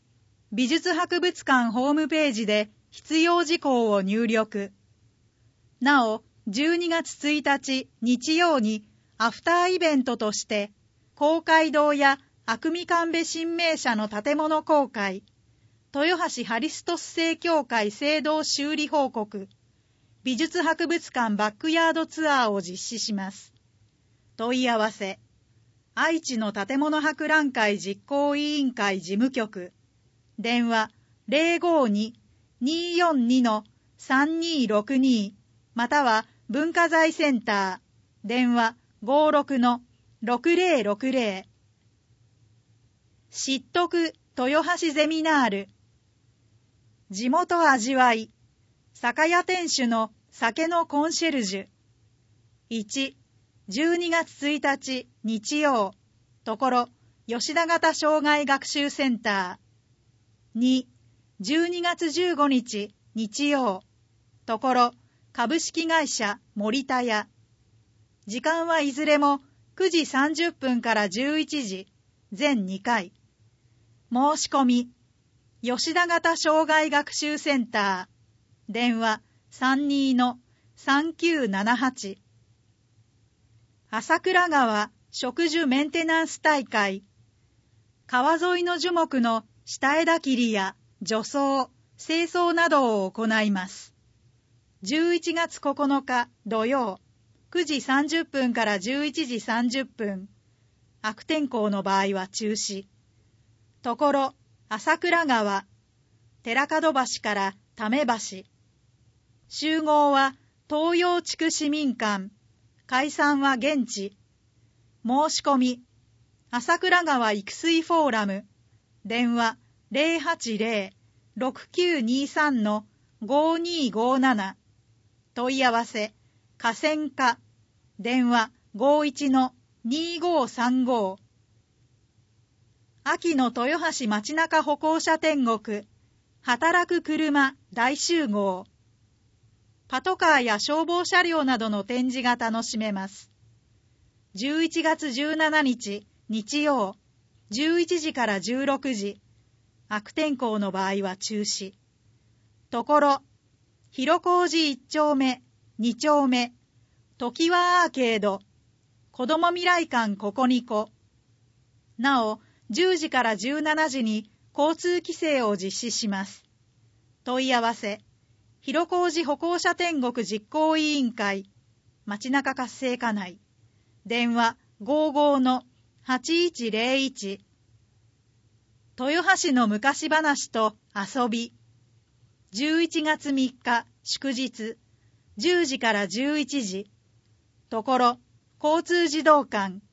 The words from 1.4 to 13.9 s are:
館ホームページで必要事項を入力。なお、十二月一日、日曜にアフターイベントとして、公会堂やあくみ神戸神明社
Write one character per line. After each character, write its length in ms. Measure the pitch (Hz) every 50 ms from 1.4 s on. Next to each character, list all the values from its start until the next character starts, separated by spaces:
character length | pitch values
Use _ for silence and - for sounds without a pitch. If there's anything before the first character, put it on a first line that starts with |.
| -
館 260 | - 277 254 240 233
ホ 200 | 202 247 254 285
ー 20 | 294
ム 140 | 311 311 269
ペ 180 | 330 311 311 285
ー 40 | 220
ジ 120 | 214 233
で 240 | 196 208 214 208 208 _ _ _ _
必 300 | - - - - 311 320
要 260 | 320 339 349 349 339
事 160 | 285 339 339
項 280 | - 285 262 240 233 220
を 120 | 202 202
入 260 | 190 190 208 226 240 220
力。 460 | 226 220 220 220 - 202 196 202 _ _ _ _ _ _ _ _ _ _ _ _ _ _ _ _ _ _ _ _ _ -
な 260 | 247 277 294 277 240
お、 200 | 220 214 214 _ _ _ _ -
十 300 | 220 190 240 294 320 349
二 140 | 339 349 339
月 420 | 330 330 320 - - - - 294
一 100 | 302 302
日、 460 | - 294 277 277 - - 269 262 262 - _ -
日 340 | 226 240 247 240 - 311 320
曜 240 | 330 349 339 311 262
に 240 | 208 214 220 214 208 _ _ _ _ _ _ -
ア 140 | 220 233
フ 120 | - - -
タ 180 | 349 339 349
ー 100 | 349 359
イ 80 | 370 349
ベ 160 | 349 320 302
ン 80 | 269 247
ト 140 | 262 240 -
と 160 | 226 214 208
し 120 | - -
て、 280 | - 220 208 202 208 _ _ _ _ _ _ _ _ _
公 260 | - 294 302 320 330
会 300 | 320 - 320 320 320 311
堂 220 | 262 302 294 294 294
や 260 | 285 285 277 277 277 _ _ _ _ -
あ 120 | - 226 226
く 120 | - 320
み 160 | 330 349 349
神 380 | - 359 339 339 330 320 330 330
戸 80 | -
神 140 | - 330 330
明 320 | 339 339 339 349 330 320 -
社 180 | - 254